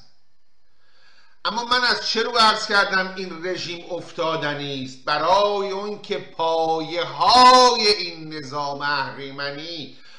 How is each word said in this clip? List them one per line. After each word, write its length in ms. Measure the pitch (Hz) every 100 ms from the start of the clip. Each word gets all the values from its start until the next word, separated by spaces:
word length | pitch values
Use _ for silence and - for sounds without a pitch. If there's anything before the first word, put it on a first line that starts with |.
| - - - - - - - - - - - - - -
اما 200 | 180 220
من 200 | 240 247
از 240 | 240 208 -
چه 140 | 220
رو 160 | 247 233
عرض 280 | 220 208 -
کردم 480 | 202 190 190 185 190
این 300 | 180 160 180
رژیم 400 | 165 151 170 165
افتادنی 960 | 170 - - 160 156 147 143 143 135
است؟ 200 | 127 -
برای 680 | 156 151 160 190 202 202 196
اون 320 | 190 208 202
که 160 | - 185
پایه 840 | - - 165 165 160 160 156 170
های 840 | 143 147 185 247 254 254 247 233 214
این 480 | 208 175 165 156
نظام 460 | 156 131 147 143 143
اهریمنی 1160 | 143 143 131 135 139 139 143 143 165 165 131 - -